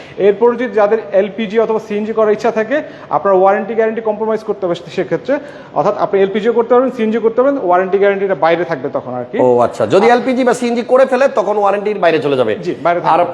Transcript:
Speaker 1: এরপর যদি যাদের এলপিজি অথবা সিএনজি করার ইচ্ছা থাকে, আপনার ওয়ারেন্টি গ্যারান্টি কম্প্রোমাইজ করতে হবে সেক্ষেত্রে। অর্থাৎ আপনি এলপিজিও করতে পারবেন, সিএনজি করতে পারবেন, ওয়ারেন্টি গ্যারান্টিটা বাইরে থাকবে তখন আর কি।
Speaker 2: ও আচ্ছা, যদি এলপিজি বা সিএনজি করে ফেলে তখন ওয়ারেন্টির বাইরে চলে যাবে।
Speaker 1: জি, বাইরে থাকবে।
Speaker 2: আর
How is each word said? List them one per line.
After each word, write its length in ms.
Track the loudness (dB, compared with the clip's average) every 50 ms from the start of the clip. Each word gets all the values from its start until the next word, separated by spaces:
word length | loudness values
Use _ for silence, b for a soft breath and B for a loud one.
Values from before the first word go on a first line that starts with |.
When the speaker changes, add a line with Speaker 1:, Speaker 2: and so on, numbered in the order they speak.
| B B B
Speaker 1:
এরপর 380 | 0 2 2 2 4 2 2 2
যদি 180 | 0 -4 -2 0
যাদের 240 | 0 2 2 2 -2 -2 0
এলপিজি 480 | 0 0 0 0 -4 -6 -6 -2 0 0
অথবা 200 | 0 0 -2 -4 -4
সিএনজি 260 | -4 -6 -4 -4 -2 0
করার 180 | 0 2 2
ইচ্ছা 200 | 0 0 -2 -2
থাকে, 300 | -2 -2 -2 -2 -2 -4 -4 B B B B B
আপনার 260 | -4 0 2 2 4
ওয়ারেন্টি 380 | 4 4 4 4 2 -2 -2 -2
গ্যারান্টি 280 | 0 0 0 -2 -2
কম্প্রোমাইজ 420 | -4 -4 -4 -2 -2 -2 -2 -4 -4
করতে 220 | -6 -6 -4 -4
হবে 100 | -4 -4 -6 -8 -8 -6
সেক্ষেত্রে। 440 | -6 -4 -2 -4 -4 -2 -2 -2 -2 B B B B B B B
অর্থাৎ 240 | 0 0 0 0
আপনি 240 | 0 -2 0 2 2
এলপিজিও 320 | 2 2 0 0 0 0 0
করতে 200 | 0 2 2 2
পারবেন, 180 | 2 2 2 -2
সিএনজি 200 | -2 -2 -2 0
করতে 240 | 0 0 0 0 2
পারবেন, 200 | 0 0 0 0 0
ওয়ারেন্টি 340 | 2 2 2 2 0 0
গ্যারান্টিটা 380 | 2 2 2 2 0 -2 -2 0
বাইরে 300 | 0 2 2 2 0 0
থাকবে 240 | -4 -4 -6 -6 -6 -6
তখন 200 | -6 -6 -6 -8
আর 120 | -8 -8 -6
কি। 60 | -2 0
Speaker 2:
ও 180 | 2 4 4 4
আচ্ছা, 280 | 2 0 0 -2 -2
যদি 200 | 2 2 4 4
এলপিজি 360 | 4 4 2 2 0 0 2 2
বা 100 | 0 0
সিএনজি 280 | 0 -2 -2 -2 -4
করে 240 | 0 2 2 4 4
ফেলে 220 | 2 2 2 0
তখন 300 | 2 0 0 -2 0 0
ওয়ারেন্টির 420 | 0 0 0 0 0 -2 -4 -2 0
বাইরে 200 | 2 2 2 2
চলে 180 | 0 0 0
যাবে। 180 | 0 0 0 -2
Speaker 1:
জি, 200 | -2 -4 -6 -6 -2 -2
বাইরে 180 | 0 0 0
থাকবে। 100 | 2 2
Speaker 2:
আর 140 | 2 2 2 0